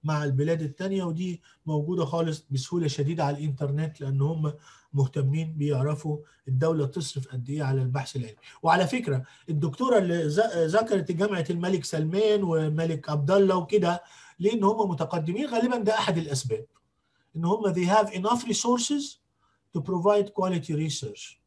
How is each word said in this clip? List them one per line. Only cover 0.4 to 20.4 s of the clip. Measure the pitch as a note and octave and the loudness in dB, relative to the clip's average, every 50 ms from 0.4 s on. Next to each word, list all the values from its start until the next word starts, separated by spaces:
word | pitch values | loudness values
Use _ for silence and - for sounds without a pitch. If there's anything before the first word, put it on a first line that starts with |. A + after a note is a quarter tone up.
| D3 D#3+ E3+ D#3+ | 2 2 0 0
التانية، | D#3 C#3+ C3+ - F#3 F#3+ G3 G3 F3+ | -2 -6 -6 -6 -4 -2 -2 -2 -2
ودي | E3+ D#3+ E3 F#3 F#3 F3 E3+ _ - _ _ _ | -2 -4 -4 -4 -6 -6 -8 _ -20 _ _ _
موجودة | D3+ D#3 D3+ D3 D#3+ F3+ F3 E3 | -2 -2 -2 0 0 -2 -2 -2
خالص | C3+ E3 E3 E3 E3 D#3 D3+ _ _ | -2 0 -2 -2 -2 -2 -6 _ _
بسهولة | C3+ C3 C3 - F3 F3 E3 D3 | -4 -4 -4 -2 -2 -2 0 0
شديدة | C3+ - C#3+ C#3+ E3+ D#3+ D3+ | 0 0 -2 -2 0 0 0
على | C#3+ C#3+ C#3+ | -2 -2 -2
الإنترنت، | D3+ D3+ C3+ C3 D3+ C#3 C#3+ D3+ D#3 D#3 D#3 - | -4 -4 -4 -2 -4 -2 -2 -2 -4 -4 -6 -8
لأن | - C3+ C3+ C3+ | -6 -2 0 0
هم | C#3 D3+ E3 D#3+ D3+ D3 D3 - _ - - - _ _ | 0 0 0 0 -2 -4 -4 -6 _ -20 -20 -20 _ _
مهتمين | - C#3 C3+ B2+ - D3+ C3+ C3+ C#3+ D#3+ D#3+ D#3+ | 0 0 0 0 0 -2 0 0 0 -2 -2 -4
بيعرفوا | D#3+ D3+ C#3+ D3 C#3+ B2+ C3+ D3 D3+ D3 - D#3 D3+ D3 - _ _ _ _ C3+ | -4 -2 0 0 0 0 0 -2 -2 -4 -4 -6 -6 -6 -8 _ _ _ _ -2
الدولة | C3 B2+ D#3 D#3+ E3 D#3 C#3+ | 0 2 2 2 2 2 0
تصرف | C3+ - F#3 D#3 - - C#3 B2+ - | -2 -2 -6 -6 -6 -8 -8 -10 -8
قد | - B2+ A#2+ B2+ | -8 -8 -6 -6
إيه | C#3+ D3+ | -4 -4
على | D3 C3 C3+ C3+ | -2 0 0 0
البحث | C3 B2+ B2+ - - - - | 0 0 -2 -4 -6 -6 -6
العلمي. | C3+ A#2+ A2 G#2+ _ - - - - | -8 -8 -8 -12 _ -20 -20 -18 -2
وعلى | - D#3+ F3 F#3 F#3 | 2 2 4 4 4
فكرة، | - - B3+ A#3 - C#3 C3 C3 - - - _ - | 2 0 -2 0 0 -2 -2 -2 -6 -18 -20 _ -4
الدكتورة | D#3+ D3 D3+ D#3 - - B3 B3 B3 G#3 | -2 0 0 -2 0 0 2 4 4 4
اللي | F#3+ F3 E3+ E3+ D#3+ D3 | 4 4 0 0 0 0
ذ-، | D3 F#3+ A3+ A3 F3+ | 2 2 2 2 2
ذكرت | E3+ E3 D#3 F3 A3 A3 A3+ A3 F#3+ D#3+ - | 0 0 4 4 2 2 4 0 0 0 -2
جامعة | F3 D#3+ G3 G#3 G3 F3 D#3+ - | 0 0 0 0 0 -2 -2 -2
الملك | E3+ E3+ F3 F#3 F#3+ F3 C#3 | -2 -2 0 0 0 0 -2
سلمان | - - D#3 D#3 D#3 E3+ G3 A3 G#3+ G#3+ G3+ | -2 -2 -2 -2 0 2 2 4 4 4 2
وملك | G3 F3 E3 D#3+ D#3 D#3 D3+ D#3 E3 E3 D#3+ D3 - - | 2 2 2 2 2 0 0 0 0 -2 -2 -4 -4 -2
عبد | D3+ D3 C#3+ D3 | -2 0 2 4
الله | F#3+ G3+ G3 F#3+ F#3+ | 6 6 6 6 4
وكده، | F#3 E3+ - G3+ G#3 F3 F3 F3 F3 - - - - - - - _ | 2 0 2 2 4 4 4 0 0 -4 -14 -20 -20 -20 -20 -10 _
لأن | E3+ G#3 A#3 A3+ G3 | 0 2 2 4 4
هم | G3 A3 A3 G#3 F#3+ | 2 4 4 0 0
متقدمين، | E3+ C3 D#3+ - - E3 D#3 E3 F3+ A3+ D4 | 0 -2 -4 -2 -2 -4 -2 -2 -2 -2 -4
غالبا | C4+ A#3+ A3+ A#3+ B3 B3 | -2 0 0 0 2 0
ده | A#3+ G#3 G3+ A3 A3 | 0 2 2 2 2
أحد | G#3+ G#3+ E3+ E3+ | 0 0 0 0
الأسباب، | D#3+ D3 C#3 C3 - A#2+ A2 G#2+ - _ _ _ _ _ _ _ _ _ _ _ _ _ _ | -2 -2 -4 -4 -2 -4 -4 -4 -6 _ _ _ _ _ _ _ _ _ _ _ _ _ _
إن | D#3+ E3 | -4 0
هم | F3 G3+ A3 G#3+ G3 | 0 0 2 2 0
they | E3 F3+ F3+ F3 | 0 2 2 4
have | G3+ A3 G#3 - | 4 4 4 2
enough | - F#3 F3+ G#3+ A#3+ A#3+ A#3+ | -2 -4 0 0 0 0 0
resources | A#3+ - - - A#3+ B3 A#3+ A#3+ - D4 C#4+ C#4+ - - _ _ _ _ _ _ _ _ _ _ _ _ | -2 -2 0 2 0 0 0 0 -2 -2 -4 -4 -8 -12 _ _ _ _ _ _ _ _ _ _ _ _
to | E3 | -6
provide | C3+ - F#3+ F3 E3+ G3+ G#3 G#3 G3 G3+ - - | -4 -2 -4 2 4 4 4 4 2 0 -2 -4